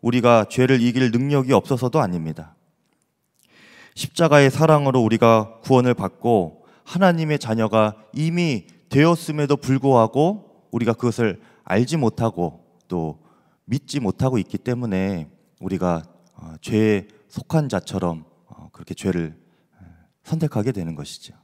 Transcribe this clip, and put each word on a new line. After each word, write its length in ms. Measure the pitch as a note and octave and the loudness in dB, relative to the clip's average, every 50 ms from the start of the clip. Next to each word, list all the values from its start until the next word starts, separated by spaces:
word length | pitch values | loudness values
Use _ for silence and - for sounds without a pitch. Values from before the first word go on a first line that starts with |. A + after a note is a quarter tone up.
우리가 460 | - A2+ A#2+ B2 A2 B2 A#2 A2+ G#2 - | -2 -2 -2 2 4 6 6 4 4 0
죄를 300 | - - B2+ B2+ C3+ B2+ | 0 0 2 4 4 2
이길 320 | A#2 A#2+ A2+ C3 C3 B2 | 2 2 2 2 0 2
능력이 400 | A2 A#2+ C3+ C#3+ D3 C#3 C3 B2+ | 0 0 0 0 0 0 2 4
없어서도 480 | C3+ G2+ - - C#3 B2 B2+ B2 A2+ D#3 | 2 2 2 2 -4 -2 -2 -2 -2 -2
아닙니다. 560 | C3 G2 F2 E2+ D#2+ D#2+ D2+ - D#2+ E2 _ _ _ _ _ _ _ _ _ _ _ _ _ _ _ _ _ _ _ _ _ _ _ _ - - - - _ | -2 -2 -4 -6 -6 -8 -10 -12 -16 -20 _ _ _ _ _ _ _ _ _ _ _ _ _ _ _ _ _ _ _ _ _ _ _ _ -20 -20 -20 -20 _
십자가의 560 | - - - _ - E3+ D#3+ D3 D3 C#3 C3+ | -14 -14 -10 _ 0 2 6 6 6 6 6
사랑으로 500 | B2 - D#3 D#3+ D#3 D3 C#3+ C3+ B2+ C3 | 4 2 4 4 4 4 4 2 2 2
우리가 600 | A2+ G#2+ A2 A2 A#2+ A2+ A2+ A2 G#2+ G#2 - - | 2 2 2 4 6 6 6 4 2 -2 -10 -20
구원을 340 | - - C3 B2+ B2 B2 A#2+ | -2 2 2 4 4 2 0
받고 680 | - G#2+ F#2 - _ - A#2 A#2 G#2 F2+ D#2+ - _ _ _ _ _ _ | -2 -4 -8 -10 _ -2 0 0 0 0 -4 -10 _ _ _ _ _ _
하나님의 540 | - - F3 G3 F#3 F3 E3 D#3+ D#3 D3+ C#3 | -10 -2 2 2 2 2 2 -2 -2 -2 -4
자녀가 560 | - A#2 A2 A2+ A2 G#2+ G#2+ A2 G#2+ G#2+ G#2 - - _ | -2 -4 -2 -2 -2 0 2 2 2 2 -2 -8 -20 _
이미 540 | - B2+ D#3 E3 E3 F3 F3 E3 C3 G#2 - _ _ _ _ _ | -8 -4 -4 -4 -2 -2 -2 -2 -2 -4 -6 _ _ _ _ _
되었음에도 680 | - C3+ D3+ E3 E3+ E3 - - D3+ D3+ D3 C3+ C#3+ | 2 4 4 4 2 0 -2 -8 -4 -4 -2 -2 -2
불구하고 1080 | C#3 - B2 C3+ C3+ - C#3 C3 A#2+ A2+ A2 - C3 D3+ F3 G#3 G#3 - _ _ _ _ _ | -2 0 -2 -2 0 2 4 4 4 4 2 2 0 0 0 -2 -6 -12 _ _ _ _ _
우리가 240 | - A2+ A#2 A2 A2+ | -6 -2 -2 -2 -2
그것을 480 | - - A#2+ A2 - A#2 G#2+ F2+ - - _ _ _ _ | 0 -2 -4 -2 0 -2 -2 -2 -4 -12 _ _ _ _
알지 340 | - F2+ G2+ B2 B2 D#3 E3 | -2 0 0 0 0 -2 -2
못하고 680 | C3 A2 - - A#2+ A2+ - E2+ F2 E2 - - _ _ _ _ _ _ | -2 -2 -2 -2 -4 -4 -2 -4 -6 -6 -6 -12 _ _ _ _ _ _
또 300 | F#2 F2 D#2+ D#2 D2+ _ _ _ _ _ _ _ _ _ _ | -8 -6 -6 -6 -10 _ _ _ _ _ _ _ _ _ _
믿지 340 | - A2 D3 _ - - C#3+ | -8 -8 -8 _ -6 -8 -4
못하고 380 | B2 F#3+ F#3 _ - C3 B2+ A2+ | -4 -4 -4 _ -2 -2 0 -2
있기 180 | F2+ - - | -4 -4 -8
때문에 720 | - _ - B2 A#2+ B2 A2+ F#2+ F#2 F#2+ G2 G2 E2+ D#2 - _ _ _ _ _ _ | -8 _ -6 -6 -6 -4 -4 -4 -2 -2 -4 -6 -8 -10 -12 _ _ _ _ _ _
우리가, 420 | F2 F#2 - - F#2 F2+ F2 E2 E2 _ _ _ _ _ _ | -8 -8 -6 -2 -2 -2 -2 -4 -6 _ _ _ _ _ _
어, 200 | - - D#2+ D#2+ D#2 | -20 -20 -20 -20 -16
죄에 440 | - - A#2+ G#2+ A2 G#2+ G#2+ G2 F2+ _ _ _ _ _ | -10 -4 0 0 2 2 0 -2 -4 _ _ _ _ _
속한 400 | - - - _ - D#3+ D3+ C3 | -16 -16 -12 _ -2 -2 -2 -2
자처럼, 560 | G#2+ F#2 - - - F#2+ F2 F2 E2 D#2+ D#2 _ _ _ _ | -4 -6 -6 -6 -6 -4 -4 -4 -6 -6 -12 _ _ _ _
어, 240 | _ - - - - | _ -20 -20 -20 -20
그렇게 220 | _ - - _ - | _ -20 -16 _ -16
죄를, 420 | - - G2 F2+ F2 E2 D#2+ D#2 _ _ _ _ _ _ _ _ _ | -8 -6 -4 -4 -4 -6 -6 -10 _ _ _ _ _ _ _ _ _
어, 60 | - - - _ _ _ _ _ | -20 -20 -20 _ _ _ _ _
선택하게 500 | _ - E3 E3 E3 D3 - A2+ G#2 B2+ | _ -8 -6 -4 -4 -4 -4 -4 -4 -4
되는 220 | B2 G2+ F2 E2 E2 | -6 -6 -8 -10 -10
것이죠. 400 | C#2+ C#2+ - - - - - - _ | -12 -14 -16 -16 -20 -20 -20 -20 _